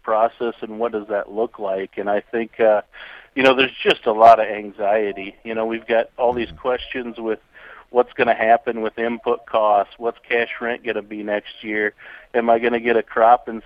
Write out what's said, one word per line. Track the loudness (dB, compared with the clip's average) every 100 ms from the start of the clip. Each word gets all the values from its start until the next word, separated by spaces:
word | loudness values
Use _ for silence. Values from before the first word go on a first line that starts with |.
process, | -2 2 0 0 -6 -6
and | -10 -6
what | -4
does | -4 -6
that | -6 -6
look | -4 -6 -6
like? | -6 -6 -6 -8
And | -4
I | -4
think, | -4 -6 -6 0
uh, | 2 2 -2 -14 -20 -20 -12 0
you |
know, | 2
there's | 4 0 -2
just | -2 -2 0
a |
lot | 6 8 8
of | 4
anxiety. | -4 -10 -6 0 0 0 -6 -12 -14
You | -10
know, | -6 -4
we've | -6 -2
got | -2 -2 -2
all | -2
these | -2 -6
questions | -8 -4 -4 -6 -10 -10 -8
with | -6 -6 _ -20 -20 -20 -4
what's | 0 0
gonna | 0 0
happen | 2 4 2 2 -6
with | -6 -4
input | -4 -4 -4 -4 -2
costs, | 0 2 2 0 -6
what's | -8 -8 -4
cash | -4 -4 -6
rent | -8 -6
gonna | -6 -8
be | -8 -10
next | -6 -6 -6 -14
year, | -8 -4 -4 -6 -16 -20 -6
am | -2 2
I | 2
gonna | 2 0
get | 0 0
a |
crop | 0 2 4 4 2
in | -10